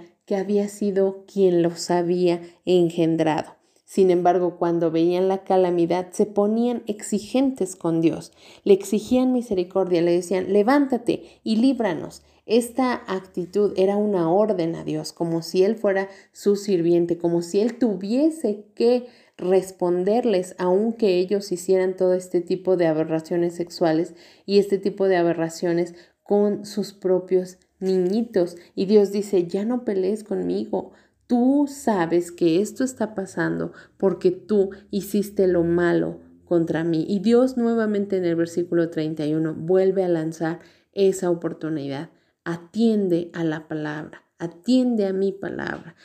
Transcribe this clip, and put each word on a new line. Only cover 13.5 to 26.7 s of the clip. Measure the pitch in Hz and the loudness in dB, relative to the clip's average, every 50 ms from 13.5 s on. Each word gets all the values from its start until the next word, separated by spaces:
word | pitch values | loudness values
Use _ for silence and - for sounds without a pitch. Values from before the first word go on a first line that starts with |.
| - 202 208 190 - | 0 0 0 2 2
era | 185 190 196 202 | 2 2 2 2
una | 208 208 208 196 175 160 160 | 0 0 0 0 0 2 2
orden | 175 202 214 208 202 175 165 165 165 | 2 2 2 2 0 -2 -2 -4 -4
a | 156 151 | -6 -6
Dios, | 156 156 151 156 - - | -6 -6 -6 -6 -10 -6
como | - 170 165 165 165 | -6 -4 -4 -4 -4
si | 165 - - 185 185 | -6 -2 0 2 2
Él | 208 226 | 2 2
fuera | 220 - 202 190 190 196 196 - - - _ _ | 0 -2 0 0 0 -2 -4 -10 -18 -20 _ _
su | - - 196 202 | -2 0 0 0
sirviente, | 202 202 208 190 170 165 170 175 170 170 170 170 | 0 0 -2 0 0 2 2 2 2 2 0 -2
como | 170 - 170 170 170 | -2 -2 0 0 -2
si | 170 170 - 196 | -2 -2 0 0
Él | 214 240 240 | 0 0 0
tuviese | - 262 220 196 180 196 202 240 262 302 320 311 - - 208 208 - - - _ | 0 0 0 0 -4 -4 -2 0 2 2 0 0 -2 -4 -4 -4 -4 -10 -14 _
que | - 233 240 247 247 247 - - _ _ _ _ | 0 2 2 2 2 -2 -8 -16 _ _ _ _
responderles, | - 180 180 190 185 180 185 - - 180 175 180 180 180 202 214 247 247 233 196 180 185 185 - | -6 0 2 2 2 2 0 -4 -4 -2 0 0 0 0 0 0 0 2 2 0 0 -2 -4 -6
aunque | - 180 180 180 196 220 233 226 - 233 190 180 180 | -4 0 2 2 2 2 0 -2 0 0 2 2 2
ellos | 180 185 208 196 202 - | 0 0 -2 -4 -2 -4
hicieran | 180 175 - - 190 185 185 190 185 | -8 -6 0 0 2 2 2 0 0
todo | 185 185 180 185 | 0 0 2 2
este | 180 185 180 - 180 | 0 -2 -2 -4 -4
tipo | 170 - 190 180 185 185 185 | -2 -2 -4 -2 0 0 2
de | 175 170 | 2 2
aberraciones | 160 156 156 160 160 160 160 160 - 180 175 170 170 170 | 2 2 0 -2 -2 -2 -4 -4 -4 -2 -2 -2 -2 -4
sexuales | 170 170 - - - 180 160 160 160 180 - - - - - - _ _ | -6 -8 -10 -4 -2 0 2 2 0 0 -2 -8 -16 -20 -20 -20 _ _
y | - 202 202 | 2 4 4
este | 196 196 196 190 | 4 4 0 -2
tipo | - 202 190 - 196 | -2 -4 -2 0 2
de | 196 185 | 2 4
aberraciones | 175 170 170 165 165 165 165 160 - 185 175 170 170 175 175 - - - _ _ _ _ | 4 2 2 0 0 -4 -4 -4 -4 -2 0 0 0 -2 -4 -8 -16 -20 _ _ _ _
con | - 202 208 208 208 202 - - | 0 2 2 2 2 0 -4 -8
sus | - | -8